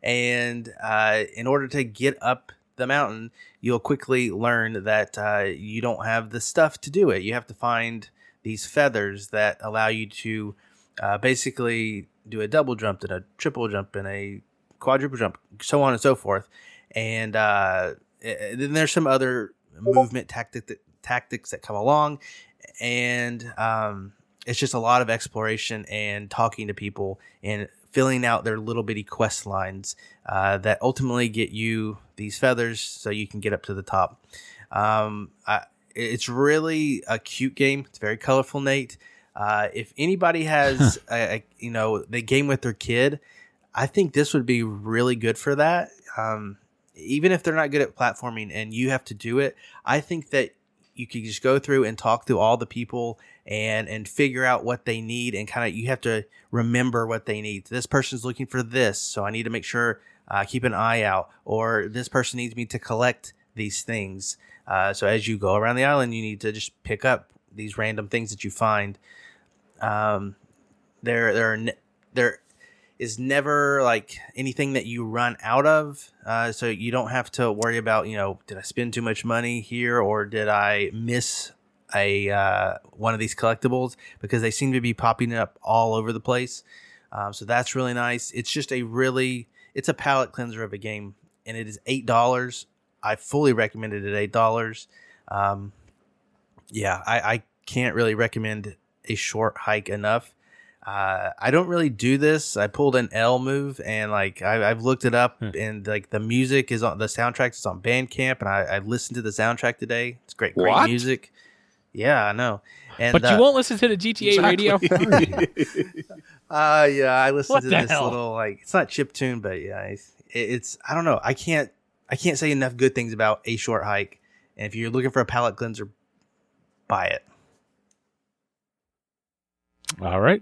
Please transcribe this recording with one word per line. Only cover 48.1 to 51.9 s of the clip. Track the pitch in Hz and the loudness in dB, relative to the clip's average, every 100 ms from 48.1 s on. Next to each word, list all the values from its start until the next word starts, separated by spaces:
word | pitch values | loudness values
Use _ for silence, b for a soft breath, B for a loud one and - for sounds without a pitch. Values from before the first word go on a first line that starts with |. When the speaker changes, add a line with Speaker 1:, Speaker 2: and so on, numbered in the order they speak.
| 104 123 113 107 | -2 -10 -10 -10
Speaker 1:
and | 80 110 | -10 -8
you | 110 127 | -4 -2
have | 131 - | -2 -6
to | |
do | 107 117 123 | -12 -2 0
it, | 139 - b b | 0 -4 b b
I | - 143 | -2 -2
think | - 170 143 | -2 -8 -2
that | 139 123 _ _ _ _ | -2 -2 _ _ _ _
you | - 120 | -16 -12
could | 120 | -10
just | 110 104 | -10 -2
go | 131 135 | 2 2
through | 139 135 | 2 2
and | 110 | 2